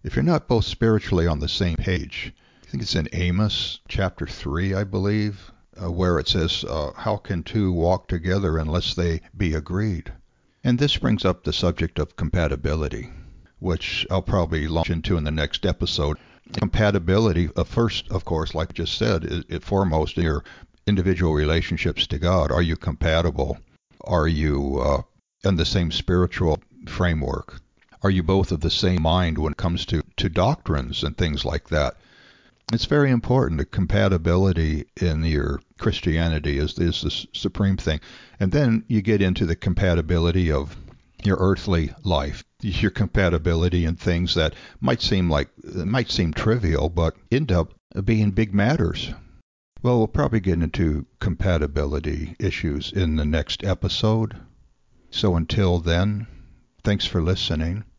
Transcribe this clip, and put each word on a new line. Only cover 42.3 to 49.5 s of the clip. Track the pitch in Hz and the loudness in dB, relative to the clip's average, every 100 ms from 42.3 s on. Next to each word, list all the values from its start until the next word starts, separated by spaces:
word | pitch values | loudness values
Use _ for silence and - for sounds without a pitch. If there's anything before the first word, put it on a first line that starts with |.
| - - _ | -8 -14 _
your | 104 87 104 | -4 0 0
compatibility | - 101 107 92 87 82 82 87 87 | 0 0 2 2 2 0 2 2 2
in | 82 87 | 0 0
things | 92 87 90 87 | 0 0 0 0
that | 78 - - - | 0 -2 -20 -4
might | 127 123 | -2 0
seem | - 98 87 | 0 2 2
like, | 73 69 - - | 2 -2 -10 -12
might | 90 85 127 113 | -6 -2 -2 -2
seem | - 85 | 0 0
trivial, | 76 - 117 90 73 78 | 0 0 0 0 0 0
but | 82 80 - - | 0 -2 -2 -2
end | 127 151 | -2 2
up | 87 80 - _ - 95 | 0 0 -8 _ -4 0
being | 113 104 | 2 2
big | 98 107 | 2 0
matters. | 104 107 156 87 85 - - - - _ | 2 2 2 0 -2 -8 -10 -16 -20 _